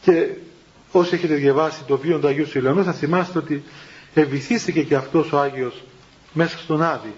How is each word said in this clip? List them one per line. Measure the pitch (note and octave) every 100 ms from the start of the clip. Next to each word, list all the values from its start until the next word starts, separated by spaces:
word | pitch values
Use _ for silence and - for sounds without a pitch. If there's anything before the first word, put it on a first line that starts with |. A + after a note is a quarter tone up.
Και | - E3 - - - - _ _ -
όσοι | F#3 F3
έχετε | E3+ F3
διαβάσει | D3 C#3 C#3 D#3 D3 -
το | C#3
βίο | D3+ D#3+
του | C#3+
Αγίου | C#3 D3+
Σιλωνού, | C#3 B2+ E3
θα | F3+
θυμάστε | D#3+ D3+ F3+ F3 E3+
ότι | C#3+ C#3+ - - - - -
ευυθίστηκε | - D3 C#3 C3+ A#3 - D#3+
και | C#3
αυτός | C#3 C3 E3+ D3
ο | C#3+
Άγιος | C#3+ C3 B2 - - - - _ _
μέσα | D3+ E3+ -
στον | - D#3
Άδη. | E3 C3 A#2